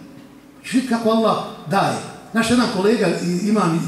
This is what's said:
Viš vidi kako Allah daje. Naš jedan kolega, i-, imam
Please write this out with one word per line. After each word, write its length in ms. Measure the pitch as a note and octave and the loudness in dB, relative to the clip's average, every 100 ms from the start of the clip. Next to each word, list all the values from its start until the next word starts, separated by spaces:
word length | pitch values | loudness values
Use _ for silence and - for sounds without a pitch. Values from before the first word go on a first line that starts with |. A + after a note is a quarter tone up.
| - - - - - - | -20 -20 -20 -20 -20 -20
Viš 100 | - | -4
vidi 140 | B3 - | -2 0
kako 220 | A3+ G#3+ | 0 2
Allah 280 | A3+ A3 - - - - | 2 2 0 -4 -12 -2
daje. 300 | G3 D3+ A#2+ - - - | 0 0 -2 -8 -16 -6
Naš 160 | A3 A3+ | -2 2
jedan 180 | B3 A3 F#3 | 2 2 2
kolega, 320 | G3+ A#3+ F#3+ | 2 2 2
i-, 420 | D#3+ D3+ F3 G#3 | 0 -2 -2 0
imam 320 | G#3+ F3 E3 | 2 2 0